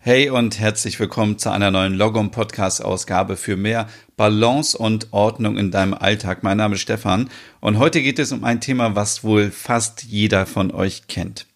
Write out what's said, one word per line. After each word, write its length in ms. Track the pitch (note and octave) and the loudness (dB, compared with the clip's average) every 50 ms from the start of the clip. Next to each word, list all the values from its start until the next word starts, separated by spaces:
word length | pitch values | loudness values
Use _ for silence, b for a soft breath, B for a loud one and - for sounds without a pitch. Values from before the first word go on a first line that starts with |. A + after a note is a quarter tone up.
| _ | _
Hey 280 | A#2+ B2 C3 C#3 C#3+ | 4 4 4 4 4
und 280 | C3 B2 A#2+ A2+ G#2+ G2+ | 2 0 0 0 -2 0
herzlich 400 | A2 G#2+ G#2+ - - G#2+ F#2 - | -2 0 0 -2 -6 -6 -4 -4
willkommen 380 | A2 F#2+ - - A2 G#2+ G#2 | -4 -4 0 0 0 0 0
zu 140 | - - A2+ | 0 -2 -2
einer 200 | G#2 G#2 G2+ G2 | 0 2 2 2
neuen 220 | F#2+ F#2+ F#2+ F#2+ F#2+ | 2 2 2 0 2
Logom-Podcast-Ausgabe 1400 | F#2+ G#2 A2+ G#2+ A2+ G#2 G2+ - A#2+ A2 - - - G2+ F#2+ - - - G2+ F#2+ F#2 - - F#2+ F2+ G2 G2 G2 | 2 0 2 2 0 -2 -2 -2 -4 -4 -4 -2 -4 -2 -2 -2 -2 -2 -4 -4 -4 -4 -2 0 0 0 0 -4
für 220 | - - - G2+ F#2+ | -6 -4 -4 -4 -2
mehr 280 | G2 G#2+ A2+ A#2 A2 A2 B B B B B | -2 -2 -2 -2 -4 -6 B B B B B
Balance 600 | - G#2+ G#2+ G#2+ G#2+ A2+ A#2 B2+ C#3+ D3+ - - - | 2 2 4 4 4 4 4 4 2 0 -2 -2 -2
und 300 | A2+ A2 A2 A2 A2+ - | 0 0 0 0 -2 -2
Ordnung 480 | - G2+ G#2 A2 A2+ - A#2 G#2+ G#2+ G2+ | 0 2 2 2 2 0 -2 -2 0 0
in 120 | G2+ F#2+ | -2 0
deinem 220 | F2 G2 F#2+ F#2+ G2 | 2 2 0 0 0
Alltag. 500 | - - F#2+ G#2 G#2 - F#2+ F#2 - - | 0 0 0 0 0 -2 -6 -6 -2 -2
Mein 140 | G2 G2 | 0 0
Name 200 | G#2 G#2+ G#2 G2+ | 2 2 0 0
ist 40 | F#2+ | -2
Stefan 480 | - - A2+ A2 - G#2 F#2 G2+ B2+ B2+ B B B B B B | -2 -4 -4 -2 0 0 0 0 0 -4 B B B B B B
und 180 | B G#2+ G#2 A2 | B 0 2 4
heute 220 | C3 E3 D#3+ E3+ | 4 4 4 2
geht 180 | C3 C3+ C3+ D3+ | 0 0 0 0
es 140 | D3 A#2 C3 | -2 -2 -2
um 100 | A#2+ G2+ | -4 -2
ein 200 | A#2 A#2+ A2+ - | -2 -2 -2 -2
Thema, 340 | - C3 B2+ A#2+ A2+ G2+ | -2 -2 0 0 0 0
was 280 | G#2 G#2 G#2 - - - | 0 -2 -2 -4 -4 0
wohl 260 | A2 G#2+ G#2+ G#2 G2+ | 2 4 4 4 2
fast 540 | - - - - B2 A#2 G#2+ - - - - | -2 -8 -4 -2 0 0 0 -2 -8 -12 -14
jeder 420 | A#2 A2 G#2 G#2 G#2 G2+ F#2+ F#2+ | -6 -2 0 2 4 4 2 2
von 240 | F#2 - G#2 F#2+ F#2+ | 2 0 -2 -2 -2
euch 360 | - - F#2+ G2 - - _ | 0 -2 -2 -2 -2 -6 _
kennt. 400 | _ - - E2+ F2+ G#2+ - - _ _ | _ -8 -8 -8 -8 -10 -14 -20 _ _